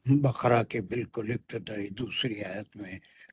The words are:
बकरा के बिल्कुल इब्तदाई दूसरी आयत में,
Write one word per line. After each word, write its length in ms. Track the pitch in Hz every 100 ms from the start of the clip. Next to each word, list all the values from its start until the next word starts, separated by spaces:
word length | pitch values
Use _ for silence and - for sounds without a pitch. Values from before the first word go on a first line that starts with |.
| 127
बकरा 560 | 143 139 117 120 120
के 180 | 110 120
बिल्कुल 500 | 92 120 110 - 107
इब्तदाई 580 | 117 - 113 87 107 101
दूसरी 520 | 101 117 - 123 104
आयत 360 | 98 98 107 101
में, 220 | 92 95 - - -